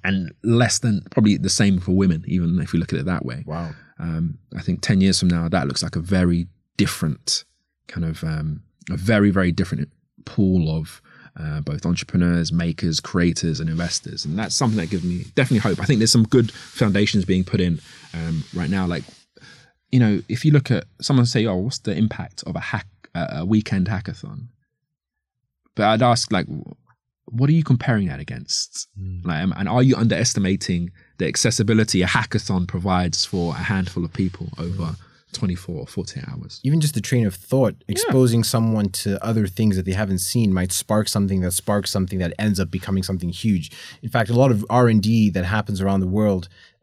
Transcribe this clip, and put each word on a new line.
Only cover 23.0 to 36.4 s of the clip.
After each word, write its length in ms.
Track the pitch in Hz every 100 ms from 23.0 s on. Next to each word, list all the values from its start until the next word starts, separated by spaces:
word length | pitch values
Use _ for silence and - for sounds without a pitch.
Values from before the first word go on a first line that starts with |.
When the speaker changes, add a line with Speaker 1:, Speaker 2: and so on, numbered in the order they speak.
| -
Speaker 1:
uh, 120 | 85 85
a 140 | 73 90
weekend 400 | 110 107 98 90
hackathon?" 600 | 92 - - - - 120 _ _ _ _ _ _ _ _ _ _ _ _ -
But 100 | 104
I'd 160 | 110
ask, 300 | 127 117 -
like, 140 | 98 - 78 - - _ _ _ _ -
"What 220 | 117 143
are 40 |
you 80 | 160
comparing 440 | 151 123 - 110 92
that 120 | 67
against? 680 | - 62 71 - - - - 101
Speaker 2:
Mm. 240 | 95 90
Speaker 1:
Like, 240 | 87 78 92 -
and 120 | 95
are 140 | 120
you 140 | 131 -
underestimating 920 | 117 90 117 - 95 95 - 87 87 - _ -
the 80 | 82
accessibility 760 | - 113 110 107 110 107 98
a 40 | 90
hackathon 600 | - - 107 - 92 90
provides 580 | 90 98 90 90 78
for 300 | - 95 85
a 40 | 73
handful 460 | 87 95 90 -
of 80 | 85
people 360 | - 92 - 87 -
over 260 | 85 95
Speaker 2:
Mm. 120 | 82 - - _ _
Speaker 1:
twenty-four 440 | - 98 87 - 80
or 100 | -
forty-eight 420 | - - 139 -
hours?" 320 | -